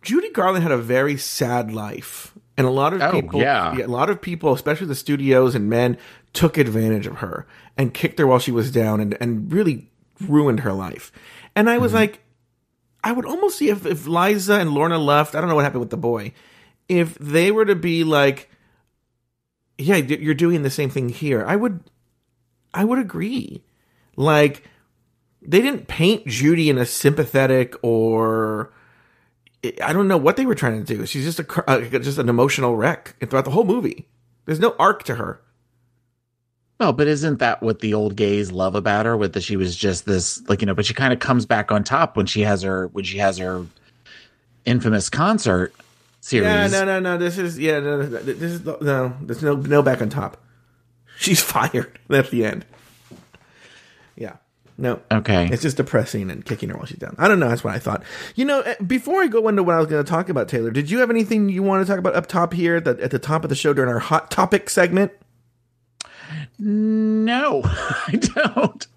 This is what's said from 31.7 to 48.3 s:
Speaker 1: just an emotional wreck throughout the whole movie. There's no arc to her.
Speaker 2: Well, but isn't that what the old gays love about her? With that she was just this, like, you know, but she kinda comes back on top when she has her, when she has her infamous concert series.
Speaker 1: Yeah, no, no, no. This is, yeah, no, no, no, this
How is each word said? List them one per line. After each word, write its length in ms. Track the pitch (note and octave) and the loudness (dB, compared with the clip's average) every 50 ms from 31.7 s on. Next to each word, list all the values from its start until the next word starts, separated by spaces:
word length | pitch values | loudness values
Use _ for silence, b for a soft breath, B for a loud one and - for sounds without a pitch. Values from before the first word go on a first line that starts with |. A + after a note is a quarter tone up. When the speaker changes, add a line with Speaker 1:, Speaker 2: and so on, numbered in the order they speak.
| C3+ A#2+ | 2 2
Speaker 1:
just 380 | A#2 A2+ A#2 B2+ A#2 C#3 C#3 D3+ | 2 0 -4 -2 -2 -2 -2 0
an 100 | C3+ A#2 | 0 2
emotional 460 | A#2+ A#2 B2 C#3+ C#3 - C3+ B2 A#2+ | 4 4 4 4 4 0 0 0 0
wreck 400 | A2 G#2+ D3 E3 - - - - _ - | 2 0 0 -2 -2 -8 -18 -12 _ -10
throughout 180 | A2+ - C3+ C3 | -2 0 -2 0
the 40 | C3+ | 2
whole 140 | C3 F#3+ A3+ | 2 2 2
movie. 420 | F#3 G#3 B3 A3 - - - - _ _ _ _ _ _ _ _ | 2 2 0 0 -4 -4 -6 -14 _ _ _ _ _ _ _ _
There's 140 | - D#3 D#3 | -6 -2 0
no 140 | F#3 A#3 A#3 - | 0 0 2 4
arc 260 | D#3+ G3 G#3+ - - | 2 2 2 2 -4
to 100 | - B2+ | -8 -6
her. 240 | A#2 A2 F2 - - _ _ _ _ _ _ _ _ _ _ _ _ _ _ _ _ _ _ _ _ _ _ _ _ _ _ _ _ | -6 -6 -10 -10 -14 _ _ _ _ _ _ _ _ _ _ _ _ _ _ _ _ _ _ _ _ _ _ _ _ _ _ _ _
Speaker 2:
Well, 120 | A#3 F3 A#2+ | 0 0 2
but 140 | A#2+ D3 | 2 2
isn't 320 | D3 D3+ C#3+ D3 E3 D3 B2 | 2 2 0 0 -2 0 2
that 240 | B2+ A#2+ - - G#2 | 2 0 0 0 -2
what 160 | A2+ A2 - | -2 -2 -2
the 160 | - G#2+ G#2 | -2 -2 0
old 200 | G#2+ G#2+ G#2+ G2 | 0 0 -2 0
gays 340 | G2+ G#2+ G2+ G2+ G#2 G#2 F#2 F2+ | 0 0 2 2 0 0 -4 -2
love 220 | F2+ F#2 F#2+ F#2 | -2 -2 0 0
about 320 | G#2 F2 G#2 G2+ G#2 A2 | 0 0 0 0 2 2
her? 100 | A#2 A#2 | 0 0
With 160 | A2 G#2 F#2+ D#2 | 0 0 -2 -2
that 80 | G2+ F2+ | -4 -6
she 140 | - G#2 | -4 -2
was 180 | F#2+ F#2+ F2+ F2 | -2 -2 -2 -2
just 280 | - - G2+ F#2 E2+ - | -2 -2 -2 -2 -2 -2
this, 420 | - G2+ F#2 F2 - - - - - | 0 0 0 0 -2 -6 -8 -2 -2
like, 120 | G#2+ G2 | -2 0
you 60 | - | 0
know, 80 | G2 F#2+ | -2 0
but 100 | F2+ G#2 | 0 -2
she 80 | - A#2 | -2 -2
kinda 240 | - C3+ C3 B2+ | 0 0 0 0
comes 300 | B2 - - B2+ B2 A#2 | 0 0 0 2 0 2
back 240 | - A#2+ G#2+ G#2 - G#2+ | 2 0 0 0 0 0
on 100 | G#2 G#2 | -2 0
top 320 | - C3 C#3+ E3 B2 - | 0 0 0 0 0 0
when 100 | A2+ F#2+ | -2 -2
she 160 | F#2 - G#2+ G#2 | 0 0 0 2
has 200 | G#2+ G2+ F#2 F#2 | 2 2 0 0
her, 260 | G2 F#2+ F#2+ F#2 F2 | -2 -2 -2 -4 -4
when 160 | F2+ G2+ F#2+ | -6 -8 -8
she 140 | F2+ G2 G2 | -8 -4 0
has 200 | G2+ G2 G2 F2+ | 0 0 0 0
her 260 | F#2 F#2 F#2 F2+ F2+ E2 _ b b b b _ B B B B B B B B B B _ _ _ | -6 -6 -6 -6 -8 -12 _ b b b b _ B B B B B B B B B B _ _ _
infamous 420 | - B2 B2 - A2+ A2 G#2 F#2+ - | 0 0 2 2 2 0 0 0 -2
concert 640 | - C#3+ D#3 G3 A3+ G#3+ - A#2+ F#2 F2+ F2+ - _ _ - _ _ _ _ _ _ _ | -2 0 0 2 2 0 2 2 2 2 0 -2 _ _ -20 _ _ _ _ _ _ _
series. 260 | - - - A#2+ G3+ G#3 | -10 -2 0 2 2 4
Speaker 1:
Yeah, 180 | G#3+ G#3 G3+ | 2 2 2
no, 180 | G3 G3 G3 F#3+ | 2 2 0 0
no, 140 | F#3+ F#3+ F#3+ | 0 0 -2
no. 160 | F#3 F3+ F3 | -2 -2 -2
This 220 | F3 F3 F3 E3+ F#3+ | -2 -2 -2 -2 -4
is, 200 | F#3 F3 E3 B2 | -6 -6 -4 -2
yeah, 180 | D3 D#3+ D#3 D3 | 0 0 0 0
no, 240 | C#3+ C#3+ D3 C#3+ C#3+ | -2 -2 -2 -2 -4
no, 60 | D3 | -4
no, 100 | A#2 - | -6 -8
this 240 | - C3+ | -6 -6